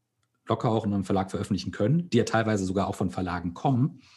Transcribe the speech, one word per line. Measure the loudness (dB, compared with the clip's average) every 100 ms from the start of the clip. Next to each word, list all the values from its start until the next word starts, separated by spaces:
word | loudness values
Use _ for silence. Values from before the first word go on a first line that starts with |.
| _ _ _ _ -4
locker | -2 0
auch | 0
in | 0
einem | -2
Verlag | 2 0 0
veröffentlichen | -4 -2 -2 -4
können, | -2 2 2 2
die | 2
ja |
teilweise | 2 2 2 0
sogar | 0 0 -2
auch | -2
von | -2
Verlagen | -2 -4 -4 -6
kommen, | -4 0 2 2 -2 -20